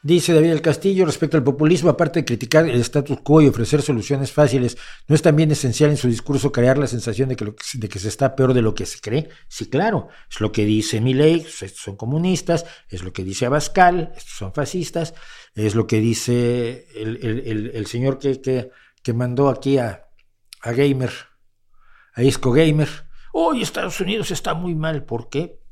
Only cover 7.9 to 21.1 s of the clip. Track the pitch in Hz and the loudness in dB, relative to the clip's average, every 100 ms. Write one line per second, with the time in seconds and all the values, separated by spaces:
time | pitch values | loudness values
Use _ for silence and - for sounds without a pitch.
7.9 | 95 104 - 135 - 131 123 110 - 92 | -6 -8 -2 -2 2 2 4 2 -2 -8
8.9 | - - 127 156 - - - 101 131 214 | -10 -6 -4 -6 -14 -18 -12 -4 -2 0
9.9 | 185 - - - - 107 110 104 110 107 | -2 -6 -20 -18 -6 -4 0 0 0 0
10.9 | 113 120 131 156 165 160 - 95 - - | -2 0 4 4 2 -4 -14 -14 -14 -14
11.9 | 98 113 151 180 185 - 170 170 - - | -10 -6 -2 0 -2 0 -2 -4 -20 -14
12.9 | 90 90 - 92 98 123 147 - 190 180 | -12 -10 -8 -8 -4 -2 -2 -2 4 4
13.9 | 175 160 - - - 95 147 147 185 156 | 4 -6 -10 -16 -12 -10 -6 -6 -6 -6
14.9 | 170 160 - - - - - 107 110 104 | -6 -6 -10 -20 -20 -16 -4 0 0 0
15.9 | 110 113 113 - 120 120 123 117 123 - | 0 0 0 -2 0 0 -2 -4 -8 -16
16.9 | 107 110 117 120 113 123 110 110 113 101 | -10 -10 -6 -6 -6 -4 -6 -6 -8 -8
17.9 | 120 135 131 139 135 - 131 117 _ _ | -2 -2 -2 -4 -4 -2 -4 -6 _ _
18.9 | _ - 117 123 123 139 131 139 135 117 | _ -4 -2 -2 2 2 2 0 0 0
19.9 | 95 - _ _ _ _ - 120 120 143 | -8 -18 _ _ _ _ -12 -6 0 2
20.9 | 131 123 | 2 -4